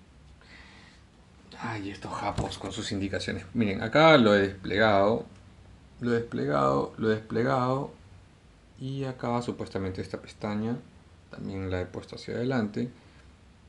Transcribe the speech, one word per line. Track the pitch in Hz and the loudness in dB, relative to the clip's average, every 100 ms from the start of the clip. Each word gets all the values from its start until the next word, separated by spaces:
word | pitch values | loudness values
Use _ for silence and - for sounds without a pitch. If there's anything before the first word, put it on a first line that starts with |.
| - - - - - - - - - - - - - - - - | -20 -20 -20 -20 -20 -20 -20 -20 -20 -20 -20 -20 -20 -20 -20 -12
Ay, | 120 107 98 | -8 -8 -8
estos | 95 98 | -10 -10
japos | 95 101 98 98 - | -6 -4 -4 -4 -6
con | 98 | -8
sus | 95 - | -8 -6
indicaciones. | 101 98 90 - 92 - | -4 -2 -4 -4 -6 -6
Miren, | 117 104 98 | -2 0 0
acá | 110 143 160 151 | 0 6 8 10
lo | 107 | 8
he | 101 | 6
desplegado. | 98 95 - 98 110 98 101 117 - - - - - - - - | 4 -2 -2 2 4 6 4 2 -4 -16 -20 -20 -20 -20 -20 -6
Lo | 120 | 0
he | 117 | 0
desplegado, | 117 120 135 143 135 139 - - | -2 -4 0 2 2 2 0 -2
lo | 110 | 0
he | 110 | 0
desplegado. | - 110 127 135 123 135 - - - - - - - - - - | 0 0 2 2 2 0 -4 -12 -20 -20 -20 -20 -20 -20 -20 -12
Y | 135 135 | -8 -6
acá | 135 127 120 120 | -6 -4 -2 0
supuestamente | - - 107 98 95 95 | -2 -6 -6 -4 -4 -6
esta | - - | -8 -8
pestaña | - - 107 104 110 131 - - - - - | -12 -8 -4 -2 -2 -4 -8 -20 -20 -20 -20
también | - 101 98 95 | -12 -8 -6 -4
la | 92 | -4
he | 90 | -4
puesto | - - | -8 -12
hacia | - - | -14 -8
adelante. | 107 123 131 104 117 123 - - - - - - - | -4 0 0 0 -4 -6 -8 -20 -20 -20 -20 -20 -20